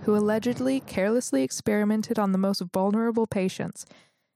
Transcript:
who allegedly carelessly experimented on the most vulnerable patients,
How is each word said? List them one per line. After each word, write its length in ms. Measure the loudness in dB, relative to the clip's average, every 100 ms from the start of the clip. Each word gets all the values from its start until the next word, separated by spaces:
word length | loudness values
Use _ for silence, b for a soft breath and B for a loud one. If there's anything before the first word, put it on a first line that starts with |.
who 100 | 0 2
allegedly 640 | 2 2 0 0 0 -2
carelessly 600 | -2 -2 2 0 0 0
experimented 760 | 0 -2 0 0 2 0 0 0
on 140 | 2
the 60 | 2
most 240 | 0 0 -2
vulnerable 540 | -2 0 2 0 0 0
patients, 580 | 0 -2 -4 -8 -10 -18 b b b b